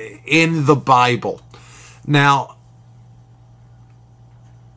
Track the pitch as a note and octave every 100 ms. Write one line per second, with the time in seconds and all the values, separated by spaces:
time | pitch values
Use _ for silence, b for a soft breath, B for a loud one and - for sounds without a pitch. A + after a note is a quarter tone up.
0 | A2 G2+ - D#3 E3 E3 C#3 C#3 B2+ B2+
1 | B2 A#2 G2+ - - B B B B B
2 | - D3 C#3+ C#3 B2 - - - - -
3 | - - - - - - - - - -
4 | _ _ - - - - -